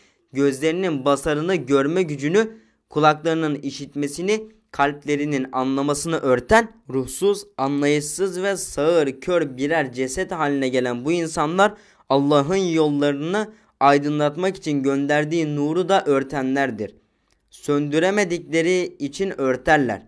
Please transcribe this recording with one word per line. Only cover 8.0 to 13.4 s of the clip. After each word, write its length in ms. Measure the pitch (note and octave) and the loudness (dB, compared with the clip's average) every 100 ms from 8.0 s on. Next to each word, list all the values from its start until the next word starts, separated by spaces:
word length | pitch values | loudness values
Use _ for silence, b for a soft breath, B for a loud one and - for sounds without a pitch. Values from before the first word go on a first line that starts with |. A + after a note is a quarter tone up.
| D3 - F#3+ F3+ | -2 -4 -4 -2
ve 140 | G3 F#3+ | -4 -4
sağır, 640 | - - D3+ E3+ C#3 C3 | -6 -2 2 4 2 -2
kör 360 | - F3 D3 B2+ | -2 0 0 -4
birer 360 | D3 E3 C3+ | -2 0 -2
ceset 400 | A#2+ C3 F#3 F#3 | -4 -4 -4 -6
haline 360 | F3 D3 C#3 C3 | -2 0 0 0
gelen 360 | B2+ B2+ A#2+ | 0 0 -2
bu 80 | C3+ | -2
insanlar 640 | F3 E3 E3 D3+ F3+ G#3 G#3 b b b | -2 -2 -2 0 2 2 0 b b b
Allah'ın 480 | C#3 C#3+ D3 C#3 F#3+ | 2 4 4 2 0
yollarını 960 | F#3 D#3+ D3+ C#3+ C#3+ C#3+ D#3 G#3 | 0 2 2 2 0 0 -2 -4